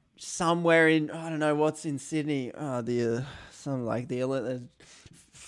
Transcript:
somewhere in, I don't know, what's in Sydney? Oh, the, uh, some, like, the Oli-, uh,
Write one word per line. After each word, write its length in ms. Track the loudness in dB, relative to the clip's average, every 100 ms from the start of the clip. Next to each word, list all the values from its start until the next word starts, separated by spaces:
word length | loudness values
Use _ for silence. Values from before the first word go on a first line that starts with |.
| _ -18
somewhere 680 | -10 -2 0 2 6 6 8
in, 220 | 6 2
I 180 | -6 -6
don't 80 | 0
know, 160 | 2 4
what's 300 | 2 0 -6
in 120 | -6
Sydney? 540 | -4 -4 -2 -2 -4 -8
Oh, 280 | -6 -4
the, 340 | -2 0 0 0
uh, 40 | -4 -12 -20
some, 320 | -12 -6 -4
like, 240 | -2 -4 -4
the 140 | -4
Oli-, 320 | -2 -2 -4
uh, 60 | -6 -10 _ -20 -20 -20 -20 _ -20